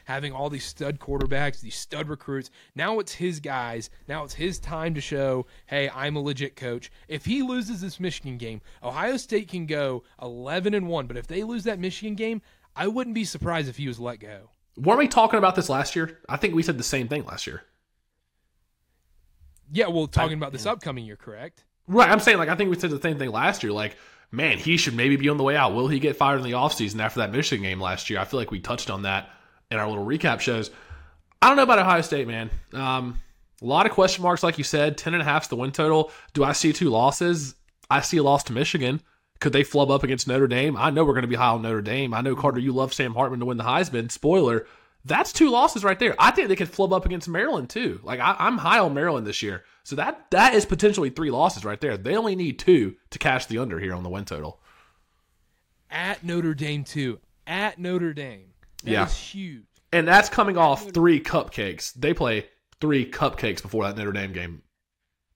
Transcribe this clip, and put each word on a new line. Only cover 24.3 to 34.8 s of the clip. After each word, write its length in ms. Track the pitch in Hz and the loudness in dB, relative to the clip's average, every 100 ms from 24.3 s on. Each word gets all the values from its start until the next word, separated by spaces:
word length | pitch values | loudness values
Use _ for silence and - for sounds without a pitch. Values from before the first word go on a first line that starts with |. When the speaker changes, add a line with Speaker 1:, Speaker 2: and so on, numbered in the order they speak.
Speaker 2:
man, 260 | 117 151 95 | -2 0 0
he 180 | 156 170 | 2 2
should 180 | - | 0
maybe 220 | 117 131 139 | 0 2 2
be 120 | 139 | 2
on 60 | 147 | 2
the 60 | |
way 140 | 135 147 | 2 4
out. 180 | 123 | 2
Will 140 | 110 131 | 2 0
he 100 | 139 | 0
get 160 | 147 - | 0 2
fired 200 | 139 139 | 2 2
in 80 | |
the 80 | 127 | 0
offseason 480 | 123 147 - 104 110 | 0 0 0 -4 -2
after 180 | 110 120 | -4 -2
that 140 | 104 | -2
Michigan 320 | 117 156 113 | -2 -2 -2
game 160 | 98 92 | -4 -4
last 280 | 92 92 - | -4 -4 -4
year? 120 | 101 | -4
I 40 | |
feel 140 | 98 131 | -2 -4
like 140 | 110 | -4
we 80 | 98 | -6
touched 280 | 95 120 - | -6 -6 -6
on 140 | 98 | -6
that 280 | 98 98 - - _ _ _ | -4 -4 -6 -16 _ _ _
in 100 | 113 | -4
our 100 | 107 | -4
little 180 | 104 101 | -4 -4
recap 320 | 156 165 117 | -2 0 0
shows. 320 | - 117 107 - - - - _ _ _ | 0 -2 -4 -10 -20 -20 -20 _ _ _
I 60 | 247 | 6
don't 80 | 277 | 8
know 80 | |
about 160 | 254 220 | 6 6
Ohio 220 | 185 170 | 6 2
State, 260 | 165 147 117 | 2 -2 -2
man. 200 | 113 113 - - | -6 -4 -6 -6
Um, 460 | 131 135 131 123 120 - _ _ _ | -6 -4 -2 -4 -8 -10 _ _ _
a 40 | 120 | 0
lot 180 | 156 | 2
of 60 | 214 | 4
question 320 | - 185 185 | 4 4 4
marks, 220 | 180 175 | 0 2
like 140 | 170 165 | 0 0
you 60 | |
said. 320 | 139 151 | -2 0